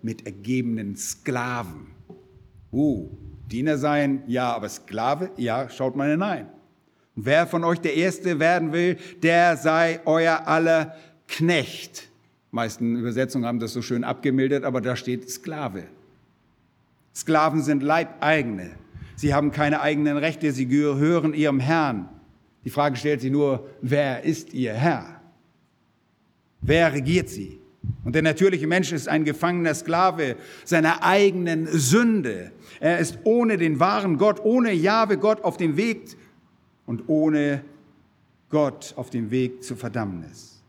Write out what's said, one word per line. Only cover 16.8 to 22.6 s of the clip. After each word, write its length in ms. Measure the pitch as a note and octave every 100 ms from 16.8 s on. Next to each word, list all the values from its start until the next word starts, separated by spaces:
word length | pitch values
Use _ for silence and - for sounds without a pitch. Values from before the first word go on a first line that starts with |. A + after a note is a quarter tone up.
| _ _ _
Sklaven 480 | - - D#3+ D#3 D#3
sind 200 | C#3 D3
Leibeigene. 880 | C#3+ D#3+ E3 - D3 D#3 A#2+ G2+ F2 E2 - - - -
Sie 160 | D3
haben 180 | C#3+ D3
keine 300 | C#3+ D3 D3+
eigenen 380 | C#3+ D3+ D3+ D3
Rechte, 340 | D#3 D#3 D#3
sie 140 | C3 B2+
gehören 680 | C#3+ D3 C#3 D3+ E3+ D#3
ihrem 260 | D3+ D3+ C#3
Herrn. 520 | B2+ E3 D3 A2 F2 - _ _ _ _